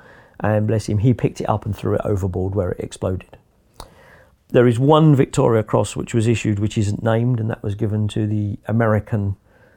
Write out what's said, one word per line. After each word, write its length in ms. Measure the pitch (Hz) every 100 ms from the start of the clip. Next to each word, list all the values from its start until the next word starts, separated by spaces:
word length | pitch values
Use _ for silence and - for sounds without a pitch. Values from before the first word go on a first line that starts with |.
| - - - -
and 260 | 104 107 107
bless 240 | 110 -
him, 80 | 104
he 160 | 120
picked 260 | 117 - -
it 80 | -
up 200 | 107 -
and 80 | 95
threw 180 | 101
it 80 | 101
overboard 520 | - 104 92 92 95 98
where 160 | 90
it 80 | -
exploded. 580 | - - 98 92 - - _ _ _ - - _ - - _ _ _
There 180 | 135 123
is 120 | 117
one 340 | 135 156 156
Victoria 480 | 135 123 - 127 113
Cross 360 | 107 117 107 -
which 160 | -
was 120 | 117 110
issued 320 | 110 110 104
which 180 | 107 -
isn't 260 | 101 101
named, 360 | 113 113 120 123
and 100 | 110
that 120 | -
was 140 | 107 98
given 320 | 113 107 104
to 160 | - 107
the 320 | 107 101 - -
American 680 | 113 113 107 - 110 98 95 _ _ _